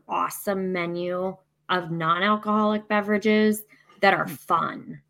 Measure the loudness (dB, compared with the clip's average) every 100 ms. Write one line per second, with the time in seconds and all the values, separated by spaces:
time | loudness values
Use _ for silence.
0 | -6 -4 -2 -4 -4 -2 -2 -2 -4 -4
1 | -4 -4 -4 -8 _ _ -4 -4 -2 -2
2 | 0 2 2 2 0 2 2 0 0 -2
3 | 0 0 2 4 4 2 -6 _ _ _
4 | 4 4 0 -8 -2 0 0 -6 -12 -18